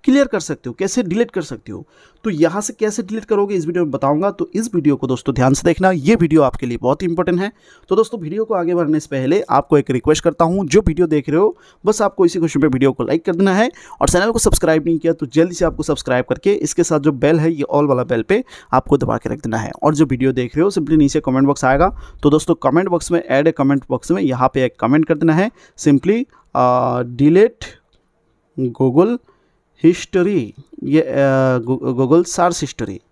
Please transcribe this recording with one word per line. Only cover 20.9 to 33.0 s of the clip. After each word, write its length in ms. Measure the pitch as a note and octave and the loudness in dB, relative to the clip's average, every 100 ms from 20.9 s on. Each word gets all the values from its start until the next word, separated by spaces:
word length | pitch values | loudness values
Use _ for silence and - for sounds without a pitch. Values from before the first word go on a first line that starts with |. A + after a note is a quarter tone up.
| D#3 | 2
नीचे 240 | C#3+ D#3 | 4 2
कमेंट 260 | C3+ C3 C#3 | 0 2 2
बॉक्स 180 | C#3+ | 2
आएगा, 340 | C3 C#3 F#3 - - - | 0 2 0 -2 -16 -2
तो 80 | D3 | 2
दोस्तों 240 | D3+ - | 2 2
कमेंट 340 | - C#3 D#3 F#3 | 0 2 0 0
बॉक्स 240 | F3 - | -2 -2
में, 100 | E3+ | -4
ऐड 220 | - C3+ D#3 | 0 2 2
ए 60 | |
कमेंट 320 | D#3 C3+ C#3 - | 2 0 0 -2
बॉक्स 200 | B2+ - | -8 -2
में 120 | F3+ | -2
यहाँ 280 | D3 B2+ B2+ | -2 0 0
पे 100 | C#3 | 0
एक 120 | B2+ _ | -2 _
कमेंट 240 | A#2 D3 | 0 2
कर 100 | D#3 | 2
देना 180 | D#3 E3 | 0 2
है 180 | D#3+ G#3 _ _ - | 2 -2 _ _ -4
simply, 460 | D3 C#3 F3 A3+ C4+ _ _ - | 2 2 2 -2 -4 _ _ 0
अ, 460 | B2 B2 B2+ B2 | 0 2 0 -4
delete 600 | B2 A#2+ C#3+ F3 A3+ _ - - _ _ _ _ _ _ _ - B2+ A#2+ | -6 0 4 6 4 _ -20 -20 _ _ _ _ _ _ _ -6 -6 0
Google 360 | C3 C3 G3+ A#3+ _ _ _ _ _ _ | 2 2 2 -2 _ _ _ _ _ _
हिस्ट्री, 680 | E3 F3+ - F#3+ F3 F#3+ G#2+ - _ - | 2 2 -4 -2 0 -2 -4 -12 _ -12
ये, 160 | C3+ D3+ | -2 0
अ, 580 | C3 B2+ C#3 C3+ C3 B2+ | 0 0 2 2 2 0
Goo-, 240 | A#2 C3 | -2 -4
Google 420 | B2+ B2 C3 E3 F3 | -4 -2 2 2 2
सर्च 340 | - F3 F3 | 0 -2 -2
हिस्ट्री 400 | C#3+ - G#2 F#2+ | -8 -8 -10 -10